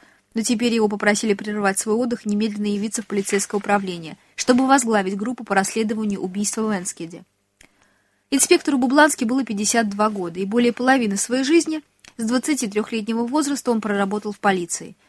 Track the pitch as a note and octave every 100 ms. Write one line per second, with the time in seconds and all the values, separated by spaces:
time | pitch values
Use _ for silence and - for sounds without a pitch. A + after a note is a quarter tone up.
0 | _ _ _ A3+ G#3+ A3+ A#3+ A3+ G#3+ G#3
1 | G#3+ G#3 A3+ G3+ G#3 G#3 G3 F#3+ A3 G#3+
2 | B3 A#3 G#3 G#3 A3 G#3 G#3 G3+ G#3+ A3
3 | G#3+ G3+ G3 G3+ - G#3 G3+ G3+ F#3+ F3
4 | D#3+ - _ - - B3 C4 C4+ A#3+ G#3+
5 | F#3 G3 G#3+ B3+ A3+ G3 G3 A3+ G#3+ A3
6 | G#3+ G3 F#3+ F#3 G#3 - A3 G3+ F#3 -
7 | E3+ F3 F#3 _ _ _ - _ _ _
8 | _ _ _ C#4 - F4+ - C#4 B3 C#4
9 | D4+ - A3 C4 A#3 G3+ G#3 A#3 A3 G3+
10 | G#3+ G3+ F3 E3+ G3 A#3 A#3+ A#3 B3+ C4+
11 | A3+ G3 - B3+ C4 E4+ D#4+ D#4 - _
12 | - - A3+ B3 C#4 C#4+ A3+ G#3 G#3 A3
13 | G#3 A3+ A#3+ D4 C#4+ C#4+ - A3+ G#3+ G3+
14 | G3 G#3 G#3 G#3 G#3 F#3+ E3+ - - -